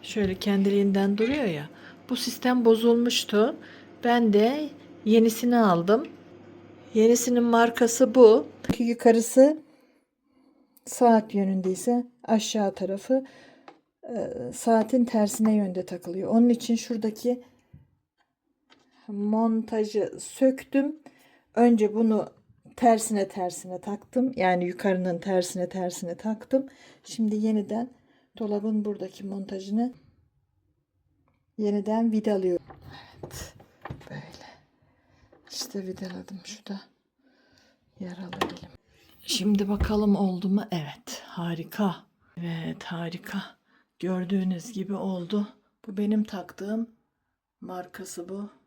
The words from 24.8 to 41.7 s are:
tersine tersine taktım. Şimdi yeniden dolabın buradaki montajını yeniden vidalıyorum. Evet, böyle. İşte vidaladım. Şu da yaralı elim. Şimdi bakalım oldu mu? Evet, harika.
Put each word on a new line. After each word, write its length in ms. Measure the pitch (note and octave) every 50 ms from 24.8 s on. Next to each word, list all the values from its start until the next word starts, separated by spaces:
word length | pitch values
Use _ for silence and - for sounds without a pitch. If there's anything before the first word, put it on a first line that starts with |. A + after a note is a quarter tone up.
| - G3+ F#3+ F3+ F3+ F#3 F3 E3+
tersine 500 | - G3+ F#3+ F#3 F3 F3+ - F#3 F3+ F3
tersine 480 | - F#3+ F3+ F3+ F3 - - F3 E3+
taktım. 500 | F3+ - A3 A3 G#3+ - _ - C4 C4+ C4+ - _ - - - _ _
Şimdi 320 | - - - A3+ G#3+ G#3
yeniden 540 | G#3+ G#3+ A3 A3 G#3+ G3+ G3 G#3 A3 A#3+ B3+ - _ _ _ _ _ _ _ _ -
dolabın 460 | A#3 G#3 G#3 G#3 G3 A3 A3 G#3+ G#3
buradaki 420 | G#3 G#3 F#3+ - F#3 - - G3+
montajını 680 | G3 F#3+ G3 G3 G3 G3+ F#3+ F#3+ G3 G#3 A3 A#3+ B3+ B3+ - _ _ _ _ _ _ _ _ _ _ _ _ _ _ _ _ _ _ _ _ _ _ _ _ _ _ _ _ _ _ _ -
yeniden 540 | G#3+ G#3 G3+ G#3 G3+ G#3+ G#3+ A3+ A#3 A#3 A3
vidalıyorum. 540 | A3 G#3+ A3+ G#3 G3 F#3+ F#3 F3 E3+ - - - - - - - - - - - - -
Evet, 320 | - - - - - - - - _ _ _ _ - - - - -
böyle. 340 | - D3 - - - - - - - _ _ _ _ _ _ _ _ _ _ _ _ _ _ _ _ _ _ _
İşte 360 | - - - - - G3+ F#3+
vidaladım. 540 | F#3 F#3 - G3 F#3 F3+ F#3 F#3 - G3 F#3+ -
Şu 220 | - G#3 - _
da 140 | - G3+ G3 - _ _ _ _ _ _ _ _ _ _ _ _ _ _ _ _ _ _ _ _ _ _ _
yaralı 360 | G3 F3+ F3 F3 F#3+ F3 F3+
elim. 340 | - - - - - - - - - _ _ _ _ _ _ _ _ -
Şimdi 460 | - - - F#3 G#3 G#3 G3 G3+ G3
bakalım 480 | G#3 G3 - - G#3+ G#3 G#3+ G#3 G3+
oldu 320 | - G3+ F#3+ F#3 F3+ F3 F#3+
mu? 160 | F#3+ G#3 - -
Evet, 520 | - E3+ D3+ C#3+ C#3+ - _ - - - -
harika. 720 | - - - E3+ E3+ E3+ D#3+ E3+ -